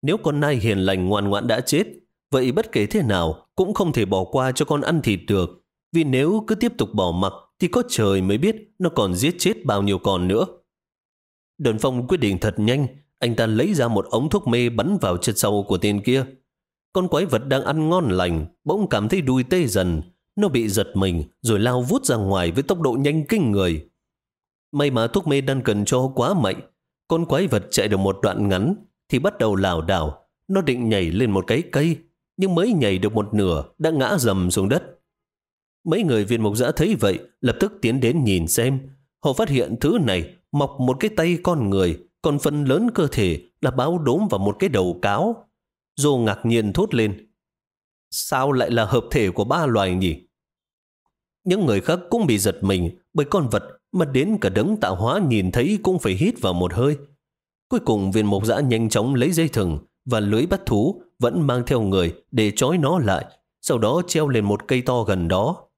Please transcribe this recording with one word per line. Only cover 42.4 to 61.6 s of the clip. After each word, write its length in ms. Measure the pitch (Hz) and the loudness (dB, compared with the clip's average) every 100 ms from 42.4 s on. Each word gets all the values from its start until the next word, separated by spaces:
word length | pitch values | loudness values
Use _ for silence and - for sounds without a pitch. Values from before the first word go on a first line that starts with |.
| 151 147 139 | 0 0 0
lớn 240 | 143 233 226 | 2 0 0
cơ 120 | 151 | -2
thể 300 | 131 95 78 - _ | 0 0 -2 -8 _
là 100 | 131 | -4
báo 260 | 123 135 175 | 0 -2 0
đốm 300 | 139 143 208 | 0 0 0
và 80 | 101 | 0
một 180 | 98 101 | -2 -2
cái 100 | 185 | 0
đầu 300 | 113 90 85 | 0 0 0
cáo. 480 | 104 101 202 233 - _ _ _ _ - | -2 0 -2 -4 -12 _ _ _ _ -2
Joe 180 | 143 135 | 0 2
ngạc 280 | 113 98 117 | 0 0 0
nhiên 280 | 117 107 | 2 0
thốt 200 | 123 214 | -2 -2
lên, 360 | 123 107 101 - _ _ _ _ _ _ _ _ | 0 -2 -4 -14 _ _ _ _ _ _ _ _
"Sao 400 | - - 135 135 | -10 -4 -2 0
lại 200 | 131 117 | 0 2
là 140 | 117 107 | 0 2
hợp 180 | 131 - | 0 0
thể 200 | 147 101 | 0 0
của 140 | 87 104 | 0 0
ba 200 | 156 151 | 0 2
loài 300 | 113 98 92 | 2 0 0
nhỉ?" 320 | 92 76 _ _ _ _ _ _ _ _ _ _ _ _ | -2 -4 _ _ _ _ _ _ _ _ _ _ _ _
Những 220 | 190 190 165 | -2 2 2
người 160 | 101 | 2
khác 180 | - 175 180 | 0 -2 0
cũng 160 | 233 185 | 0 2
bị 120 | 107 | 2
giật 200 | 101 - | 0 0
mình 360 | 98 95 85 - _ | 0 0 -2 -6 _
bởi 120 | - 143 | -4 0
con 220 | 196 131 | 0 0
vật 140 | - - - _ | -2 -4 -20 _
mà 140 | 185 156 | -2 0
đến 320 | 131 165 214 | 0 0 0
cả 80 | 98 | 0
đấng 280 | 98 143 208 | 0 0 0
tạo 180 | 95 90 | -2 0
hóa 240 | 113 175 170 | 0 2 2
nhìn 240 | 110 92 | 2 0
thấy 280 | 90 139 208 | 0 0 0
cũng 160 | 196 185 | 0 0
phải 140 | 107 | 0
hít 280 | 95 175 - | 0 0 0
vào 120 | 98 | -2
một 200 | 87 87 | 0 -2
hơi. 240 | 85 131 147 - _ _ _ _ _ _ | 0 0 -2 -8 _ _ _ _ _ _
Cuối 100 | 247 | -2
cùng 320 | - 110 98 | 0 0 2
viên 140 | 104 104 | 0 0
mục 200 | 98 107 | 0 0
giã 140 | 113 | 0
nhanh 300 | 143 113 113 | 2 0 0
chóng 260 | 107 113 135 | 0 0 0
lấy 160 | 135 | 0
dây 160 | 165 165 | 0 0
thừng 320 | 117 92 73 - _ - | 0 -2 -2 -8 _ -4
và 140 | 117 | -2
lưới 260 | 101 107 170 | 0 0 0
bắt 160 | 190 - | -2 0
thú 360 | 107 131 208 - _ | 0 0 -2 -14 _
vẫn 280 | 120 180 143 | -2 0 0
mang 160 | 123 | 0